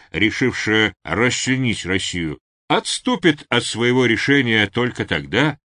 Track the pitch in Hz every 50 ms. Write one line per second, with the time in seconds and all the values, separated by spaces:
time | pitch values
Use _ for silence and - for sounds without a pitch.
0 | - _ - 80 101 110 107 - 135 123 - - - 110 107 110 110 101 92 _
1 | - - 78 98 117 127 120 - - 123 131 131 131 120 101 - - 85 92 95
2 | - - - 90 82 78 71 - _ _ _ _ _ - 151 - - - - -
3 | - 254 247 196 - 170 147 - - - 123 120 117 - - 110 117 120 123 127
4 | 127 117 110 101 - - 139 143 131 120 113 110 104 98 - 120 123 123 - -
5 | 110 - 92 80 71 69 76 110 143 156 - - _ _